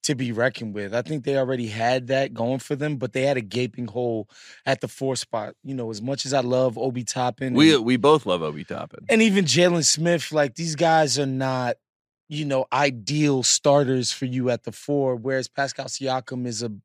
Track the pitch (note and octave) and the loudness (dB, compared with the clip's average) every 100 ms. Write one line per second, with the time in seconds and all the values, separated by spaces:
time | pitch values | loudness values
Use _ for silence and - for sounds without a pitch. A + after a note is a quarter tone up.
0 | - C#3 B2+ A2 B2+ A#2+ A2+ G#2 G2+ A2+ | -2 -2 -2 0 0 0 -10 -8 -6 -6
1 | B2 D3+ C3 C#3 B2+ C3 A#2 G#2+ A#2 C3 | -4 -6 -2 0 0 -2 -4 -2 0 0
2 | B2 C3+ C#3 A#2 A#2 C3 - C#3+ D3+ C#3+ | 0 0 0 -2 -2 -2 -4 -4 -4 -4
3 | B2 C3 C3+ C3 G#2 B2 B2 A#2 A#2+ A2 | -4 -2 0 0 -2 -4 -4 -4 -8 -4
4 | B2 A2+ G#2 - - - - C3+ B2 - | -2 -4 -6 -14 -20 -10 -4 -4 -4 -6
5 | C3+ B2+ - A2+ G#2 - C3 C3+ A#2 G#2+ | -4 -4 -4 -6 -6 -12 -10 -6 -6 -6
6 | A#2 C#3 C3 C#3 B2 B2+ C3 A2+ C3 B2+ | -6 -6 0 0 2 2 2 0 -4 -4
7 | A#2 - B2 A2+ C3 B2 D#3 D3 A2+ B2 | -6 -2 -2 -2 -2 6 6 6 4 4
8 | C3+ D#3 G2+ F2+ D#2+ D2+ - F2 D2+ - | 6 6 4 0 0 -6 -10 -10 -10 -14
9 | - A3 A3+ G3 E3+ B2+ F3+ F3 D3 - | 0 4 4 4 2 4 4 4 2 2
10 | E3+ E3+ - D3+ C#3+ - E3 D3+ E3+ D#3+ | 2 0 0 0 0 -2 -8 0 4 4
11 | D3+ B2+ C#3 C3 C3+ C3 B2 A#2+ _ _ | 4 0 -2 -2 -2 -2 -2 -6 _ _
12 | _ _ _ D3+ D3+ C3+ B2+ B2+ C#3+ B2 | _ _ _ -8 -2 -2 0 2 0 0
13 | G2 D3 D3 C3+ A#2+ - D3 C#3+ C3 C3 | -4 0 2 2 2 2 6 4 4 0
14 | A#2+ - C3 B2+ B2 A#2+ - - - D3 | -2 -4 -4 -2 0 -2 -4 -14 -4 0
15 | C3+ B2 A#2+ C3 B2 - C#3 - C3 - | 0 -2 -2 -4 -4 -4 -6 -6 -10 -6
16 | C3+ C3 B2 B2+ B2 A2 A#2 G2+ | -2 -4 -4 -6 -6 -4 -6 -8